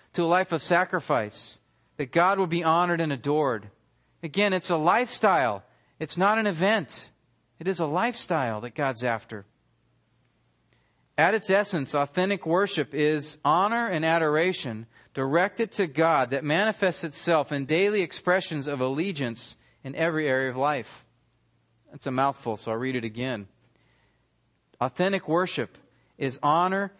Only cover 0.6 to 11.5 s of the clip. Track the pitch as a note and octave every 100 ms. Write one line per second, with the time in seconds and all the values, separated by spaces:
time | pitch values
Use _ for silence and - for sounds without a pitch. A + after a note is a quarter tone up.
0.6 | - F3 F#3 F3+ - C3+ G#2 - - -
1.6 | _ _ _ - C3+ E3 F3+ G3 F3+ E3+
2.6 | D#3+ E3 F3 E3+ D#3+ C3+ C#3 D3+ C#3+ A2+
3.6 | G2+ - _ _ _ _ E3 E3 G#3 F#3
4.6 | - E3+ D#3 G#3+ B3 - G#3 E3+ B2 G2
5.6 | - _ _ _ D#3+ E3 G3 A3 G#3+ D#3+
6.6 | F#3+ A3 C#3+ - - _ _ _ _ _
7.6 | E3 F3+ D#3 D#3+ A#3 A#3 - E3 B2 G#2+
8.6 | A#2 - C#3 A2+ B2 A2+ - G#2+ G2 _
9.6 | _ _ _ _ _ _ _ _ _ _
10.6 | _ _ _ _ _ - E3 G#3+ -